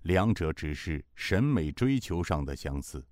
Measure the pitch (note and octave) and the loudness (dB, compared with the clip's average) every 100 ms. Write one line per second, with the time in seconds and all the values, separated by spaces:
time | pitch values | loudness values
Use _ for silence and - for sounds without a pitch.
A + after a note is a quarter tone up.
0 | E2+ F#2 G#2+ G2+ D#2+ D#2 D#2 D2 - D2 | 4 4 4 2 0 -2 -6 -6 -4 -6
1 | - - - G2 C#3 A#2+ D2+ C#2 B2+ C3+ | -8 -10 0 2 4 2 -2 0 2 2
2 | - E2+ F2 E2 C#2 C#2 D2 C#2+ - C2+ | 0 -2 0 0 -2 -4 -6 -6 -6 -12
3 | - | -14